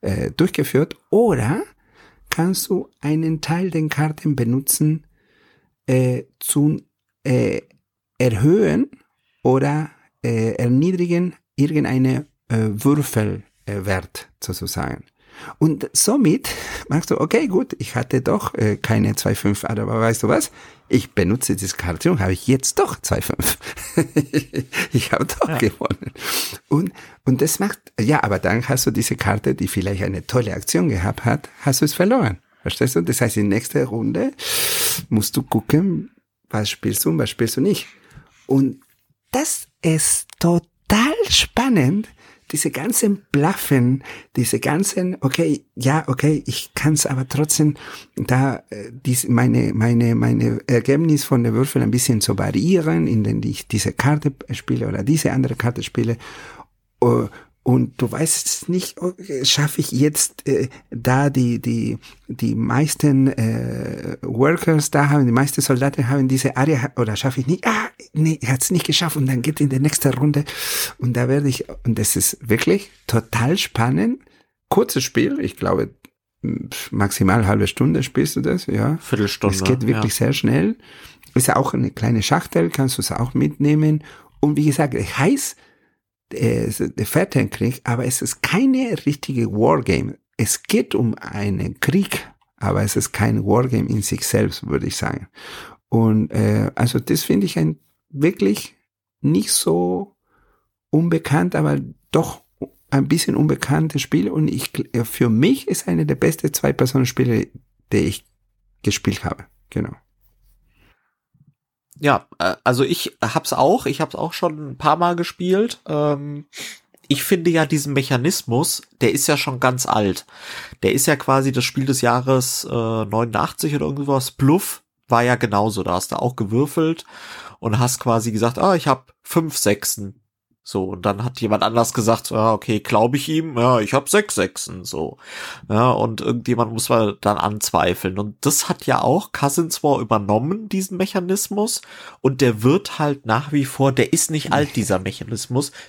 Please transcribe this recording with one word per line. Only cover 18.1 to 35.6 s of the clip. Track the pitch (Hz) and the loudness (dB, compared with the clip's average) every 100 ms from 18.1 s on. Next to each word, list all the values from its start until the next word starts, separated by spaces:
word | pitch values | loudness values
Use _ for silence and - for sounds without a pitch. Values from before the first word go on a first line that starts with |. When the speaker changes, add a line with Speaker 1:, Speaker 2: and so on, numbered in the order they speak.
| 131 | -2
Speaker 1:
doch, | 127 202 - | 0 0 -2
äh, | - 107 104 | 0 0 0
keine | - 110 107 104 | 0 2 2 0
zwei | 104 | -2
fünf, | 101 104 101 | 0 0 -2
aber | - 107 107 113 | -2 -4 -2 0
weißt | 113 117 | 0 2
du | - | 2
was? | - - - - - - | 2 0 -8 -20 -20 0
Ich | - - | 0 0
benutze | - 87 120 - 92 | 0 0 0 -2 -4
diese | 101 - | -4 -6
Karte | 90 85 165 | -4 0 2
und | 147 | 2
habe | 95 | 0
ich | 92 - | 0 0
jetzt | 131 - - | 0 0 0
doch | - - | -2 -2
zwei | - - | -4 -2
fünf. | - - - - - - - - | -2 -2 -2 -2 -8 -14 -4 0
<laughs> | 160 151 139 147 - - - - - | 0 0 0 -2 -4 -6 -6 -6 -2
Ich | 110 - | -2 0
habe | - - | -2 -2
doch | - - | -2 -2
Speaker 2:
Ja. | 147 | 0
Speaker 1:
gewonnen. | 110 - - - - - - - - - - | 0 0 -6 -6 -10 -10 -6 -4 -6 -10 -2
Und, | 147 185 - - - | -2 -2 -8 -20 -6
und | - 131 | 0 2
das | 143 - | 2 0
macht, | 196 - - - | -2 -4 -10 -4
ja, | 113 151 | 0 2
aber | - 92 | 2 0
dann | 85 113 123 | 0 0 0
hast | 123 - | -2 0
du | |
diese | 107 117 117 | 0 -2 -2
Karte, | 104 104 135 | -2 0 0
die | - 95 | -2 -2
vielleicht | 98 92 98 | -2 -2 -2
eine | 95 95 - | -4 -6 -2
tolle | 127 107 | -2 -2
Aktion | 92 - 170 170 | -4 -2 0 0
gehabt | 98 101 - | 0 -2 -2
hat, | - 165 - - | -2 -2 -4 -6
hast | 139 131 | -2 0
du | |
es | 147 | 0
verloren. | - 185 254 127 87 _ _ | 2 2 2 0 -4 _ _
Verstehst | 101 - 123 139 | -6 -2 0 0
du? | |
Das | 170 - | 0 0
heißt, | 120 107 | 0 0
in | 104 | 0
nächster | 104 - 143 127 | 0 0 -2 -2
Runde | 113 110 - 262 - - - - - - - - | -2 -2 -2 -2 -4 -6 -4 -2 -2 -2 -4 0
musst | 107 101 - | 0 0 -2
du | |
gucken, | - - | -2 -4